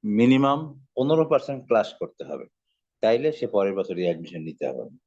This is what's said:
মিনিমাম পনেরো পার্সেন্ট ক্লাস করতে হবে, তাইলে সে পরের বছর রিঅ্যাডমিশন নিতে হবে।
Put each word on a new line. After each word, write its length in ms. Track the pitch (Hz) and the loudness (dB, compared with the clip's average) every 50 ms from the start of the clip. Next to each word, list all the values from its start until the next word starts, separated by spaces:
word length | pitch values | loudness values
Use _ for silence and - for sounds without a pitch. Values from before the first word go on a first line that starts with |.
| - | -4
মিনিমাম 800 | 107 104 107 117 127 131 131 139 139 143 147 - 151 - - - _ _ | -2 2 4 6 6 6 6 4 4 2 0 -2 -10 -14 -20 -20 _ _
পনেরো 280 | 127 131 143 160 160 156 | -2 0 2 4 2 4
পার্সেন্ট 420 | 156 160 139 - - 139 131 123 | 4 2 0 0 -2 -10 -10 -2
ক্লাস 280 | - 120 110 104 - - _ | 2 2 2 2 0 -4 _
করতে 240 | 92 - _ _ - | -10 -10 _ _ -12
হবে, 220 | - 73 65 62 _ _ _ _ _ _ _ _ _ _ _ | -12 -12 -12 -12 _ _ _ _ _ _ _ _ _ _ _
তাইলে 320 | - 110 113 120 143 156 | 2 2 2 2 2 -2
সে 140 | 151 - - | -2 -2 -6
পরের 280 | - - 101 98 98 95 | -2 0 0 0 0 0
বছর 200 | 98 95 - 92 | -2 -4 -4 -4
রিঅ্যাডমিশন 460 | 87 90 87 82 80 82 - 87 82 | -2 -2 -2 -2 -4 -6 -12 -12 -12
নিতে 260 | 78 80 78 _ 73 65 | -12 -12 -10 _ -8 -6
হবে। 220 | 65 62 - - - - _ | -6 -8 -12 -14 -16 -20 _